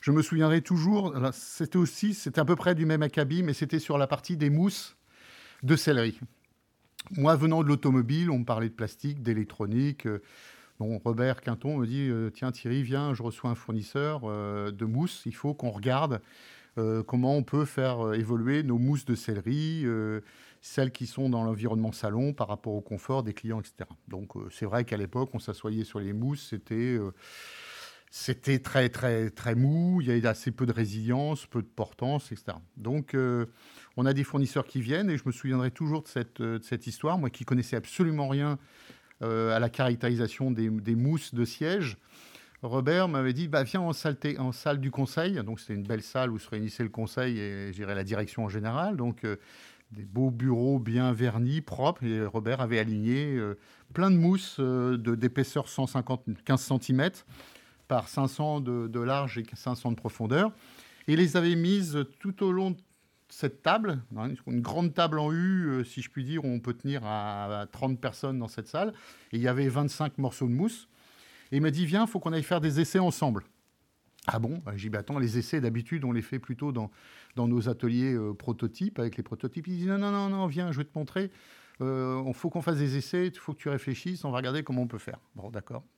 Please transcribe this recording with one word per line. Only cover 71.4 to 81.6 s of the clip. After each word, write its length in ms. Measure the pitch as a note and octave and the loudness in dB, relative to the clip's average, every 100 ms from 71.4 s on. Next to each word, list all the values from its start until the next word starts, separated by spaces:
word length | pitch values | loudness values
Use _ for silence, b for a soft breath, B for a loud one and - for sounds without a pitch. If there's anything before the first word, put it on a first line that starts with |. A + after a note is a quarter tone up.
| B | B
Et 60 | C#3 | 2
il 60 | |
m'a 100 | D#3 | 2
dit, « 140 | D3 E3+ | 2 2
Viens, 200 | F#3+ A3+ | 2 2
faut 140 | F#3+ | 0
qu'on 120 | E3 | -2
aille 120 | D#3+ | -2
faire 160 | C#3+ F3 | 0 2
des 200 | D#3 D3 | 2 2
essais 180 | E3 F#3 | 4 4
ensemble. » 440 | F3+ - D3 G#2 - _ _ _ _ _ _ _ - | 4 2 0 0 -4 _ _ _ _ _ _ _ -4
Ah 100 | A2+ | -2
bon ? 220 | A2+ E3 | -2 -4
Bah, 80 | D3 G2+ | -8 -8
j'ai 120 | G#2+ | -4
dit, « 20 | |
Bah, 100 | G#2+ | -4
attends, 180 | G2+ C#3+ | -4 -2
les 200 | A#2+ A#2 | 0 0
essais, 220 | A2+ D#3 | 0 0
d'habitude, 440 | A#2+ A2+ A#2 E3 | 0 -2 -4 -4
on 80 | C3+ | -2
les 100 | A#2 | -2
fait 160 | - C3 | -2 -8
plutôt 320 | - A#2+ D3 | -6 -6 -4
dans, 200 | B2 G#2+ B B B B | -4 -6 B B B B
dans 140 | - A#2+ | -2 2
nos 200 | A#2+ A2 | 2 0
ateliers, 460 | A#2+ B2 A#2+ C3 | 0 0 2 2
euh, 180 | A#2+ G#2+ | 0 -2
prototypes, 640 | G#2 - A#2 A2+ - G3 - | -4 -6 -2 -4 -2 -4 -2
avec 160 | A#2 - | -4 -4
les 80 | |
prototypes. » 420 | G2+ A2+ B2+ E3+ D#3 | -8 -6 -6 -6 -6
Il 80 | F3+ | -2
dit, « 100 | F3+ | 0
Non, 120 | G3 | 0
non, 140 | G3+ | 0
non, 160 | G3+ G3 | 0 0
non, 180 | G3 F#3 | 0 0
viens, 240 | D3 F3+ | -2 -2
je 80 | C#3 | -2
vais 60 | |
te 120 | D3 D#3 | -4 -6
montrer. 340 | D3 F#3 G3 B B B | -4 -4 -4 B B B